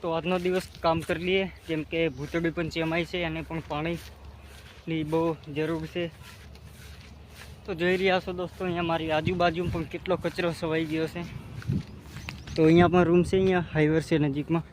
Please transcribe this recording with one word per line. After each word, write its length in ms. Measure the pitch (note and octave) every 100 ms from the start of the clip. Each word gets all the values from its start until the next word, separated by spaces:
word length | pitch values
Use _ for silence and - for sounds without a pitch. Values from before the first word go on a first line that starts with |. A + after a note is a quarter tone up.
તો 80 | F3
આજનો 280 | E3 D#3+ F3+
દિવસ 280 | F3+ F#3 - -
કામ 200 | E3+ E3
કરી 240 | D3+ E3
લઈએ, 280 | F3+ F#3+ F#3+ - -
કેમ 160 | D#3+
કે 260 | D3+ E3 E3
ભૂતળી 400 | B2+ C#3+ E3+ E3+
પણ 200 | D#3 E3
ચેમાઈ 360 | E3 D#3+ E3 E3
છે, 120 | F#3
એને 240 | E3+ D#3+
પણ 180 | D3+ D#3+
પાણીની 1400 | - D3 D#3+ E3+ - - - - - - - - - D#3+
બહુ 320 | D3+ D#3+ E3 D#3 D3+
જરૂર 320 | C#3+ D#3 D#3+ D#3
છે. 260 | F3+ E3+ - - - - - - - - - - - - - - - -
તો 80 |
જોઈ 240 | F3 F3 F#3
રહ્યા 220 | F#3+ F#3
છો 140 | F#3
દોસ્તો, 320 | F3+ F3 - F#3
અહીંયા 180 | E3+
મારી 280 | E3+ E3 D#3+
આજુબાજુ 560 | D#3 D#3+ F3+ F3 E3 F3
પણ 100 | E3+
કેટલો 320 | D3+ E3+ - E3+
કચરો 360 | E3+ - F3
સવાઈ 340 | D#3 E3 D#3+ D#3+
ગયો 220 | D#3+ D#3+
છે. 160 | F3 F3 - - - - - - - - - - - - -
તો 80 |
અહીંયા 240 | D#3 E3 F3
પણ 160 | F3
રૂમ 200 | E3+ F3
છે, 140 | E3 F#3+
અહીંયા 280 | F#3+ F3+ D#3+
હાઈવે 280 | D#3 D3+ D#3+
છે 160 | D#3 D#3+
નજીકમાં. 460 | D3 C#3 C#3+ E3 D#3